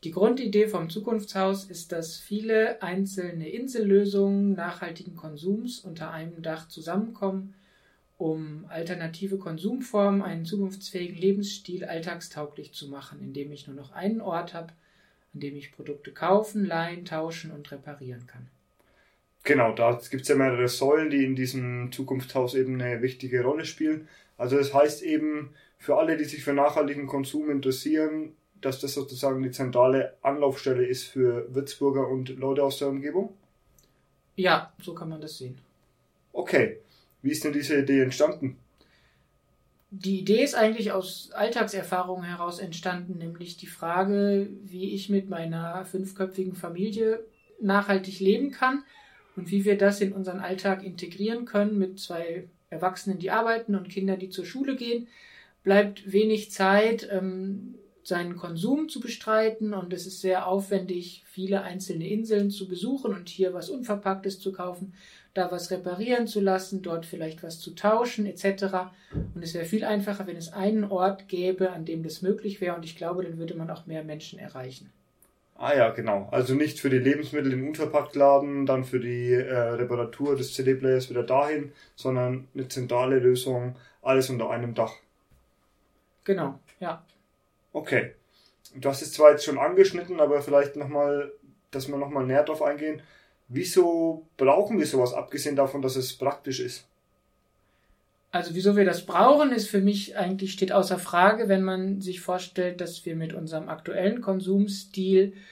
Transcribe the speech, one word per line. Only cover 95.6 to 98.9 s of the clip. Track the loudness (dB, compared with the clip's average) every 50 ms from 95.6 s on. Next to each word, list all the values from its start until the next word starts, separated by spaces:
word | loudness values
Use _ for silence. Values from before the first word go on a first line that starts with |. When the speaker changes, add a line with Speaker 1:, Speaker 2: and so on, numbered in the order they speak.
| 2 2 0 -2 -2
Speaker 2:
dass | -2 -2
es | -2 -4 -4 -6
praktisch | -2 -2 -2 -2 -4 -8 -8 -6 -6
ist? | -6 -8 -8 -12 -18 _ _ _ _ _ _ _ _ _ _ _ _ _ _ _ _ _ _ _ _ _ _ _ _ _ _ _ _ _ -4
Speaker 1:
Also | -2 -2 -2 -4
wieso | 2 4 4 6 8
wir | 6
das | 6